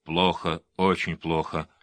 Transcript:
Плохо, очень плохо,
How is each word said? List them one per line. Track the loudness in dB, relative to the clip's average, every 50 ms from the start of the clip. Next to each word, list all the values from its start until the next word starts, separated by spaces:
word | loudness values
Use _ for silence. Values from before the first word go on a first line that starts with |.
| _
Плохо, | -2 2 2 4 2 2 0 -2 -4 -4 -4 -6 _ _
очень | 0 2 2 2 0 -2 -4 -6
плохо, | -6 -4 -2 0 0 -2 -2 -4 -6 -6 -8 _ _